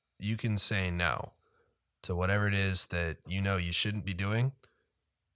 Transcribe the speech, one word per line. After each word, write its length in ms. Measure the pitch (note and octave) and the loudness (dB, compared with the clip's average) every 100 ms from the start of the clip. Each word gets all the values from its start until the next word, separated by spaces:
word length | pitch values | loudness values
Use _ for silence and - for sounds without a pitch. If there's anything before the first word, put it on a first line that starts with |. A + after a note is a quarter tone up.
| _ - | _ -8
You 160 | G#2 A2 | -4 -2
can 220 | A#2 G#2 | 0 0
say 320 | - G2+ F#2 | 0 0 0
no 440 | F2 F2 A#1+ - - _ _ _ _ _ _ | 2 2 0 -4 -14 _ _ _ _ _ _
to 140 | - F2 | -4 0
whatever 320 | F#2 G2+ G#2 | 2 2 2
it 80 | G2+ | 2
is 320 | G2 F#2 - | 2 0 0
that 300 | F2 E2 D#2 - | -2 -2 -4 -4
you 120 | F#2 | -2
know 180 | G2 F#2+ | 2 0
you 140 | E2+ | 0
shouldn't 320 | F2 A2 G#2 | -2 -2 -2
be 120 | F2+ F#2 | -4 -2
doing. 360 | G2 A2 C3 - - _ _ _ _ _ _ | 0 2 2 -2 -14 _ _ _ _ _ _